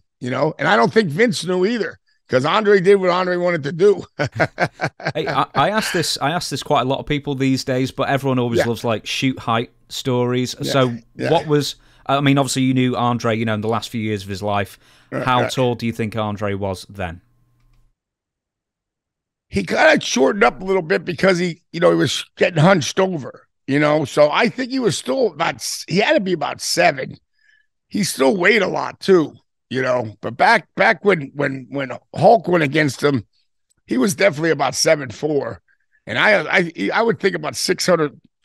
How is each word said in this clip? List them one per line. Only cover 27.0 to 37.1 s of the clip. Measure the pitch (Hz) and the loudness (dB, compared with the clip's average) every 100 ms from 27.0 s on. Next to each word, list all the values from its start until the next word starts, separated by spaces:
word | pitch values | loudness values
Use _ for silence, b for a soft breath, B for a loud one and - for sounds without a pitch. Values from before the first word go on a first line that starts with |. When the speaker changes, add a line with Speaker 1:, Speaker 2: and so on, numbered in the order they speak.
| 151 - _ _ _ _ _ _ _ | -8 -14 _ _ _ _ _ _ _
Speaker 1:
He | 208 185 | -6 -4
still | - 269 196 | 0 2 4
weighed | 180 226 | 2 2
a | 185 | 0
lot | 151 127 - | -2 -6 -4
too, | - 180 139 - _ _ _ | 4 4 4 -6 _ _ _
you | 127 | -4
know. | 127 123 110 104 | 0 0 -2 -8
But | 110 120 | -10 2
back, | 196 226 - - | 4 4 0 0
back | 208 220 | 2 2
when, | 202 170 139 143 | 2 0 -2 -4
when, | 139 135 127 | -4 -4 -8
when | 139 131 120 - - | -8 -8 -10 -12 2
Hulk | 180 226 175 | 6 6 4
went | 175 | 0
against | 147 151 147 - | 2 2 0 2
him, | 147 131 - _ _ _ _ _ - | 0 0 -4 _ _ _ _ _ -4
he | 233 | 0
was | 220 - | 0 2
definitely | 196 143 160 | 0 2 0
about | 143 131 - | 0 0 0
seven | 135 156 127 | 2 2 -2
four. | 107 151 143 117 - _ _ _ _ - | -6 -2 -2 -2 -8 _ _ _ _ -6
And | 117 | 0
I, | 190 190 | 2 2
I, | 151 185 170 - 104 | 2 0 -2 -4 -2
I | 180 | 0
would | 233 | 0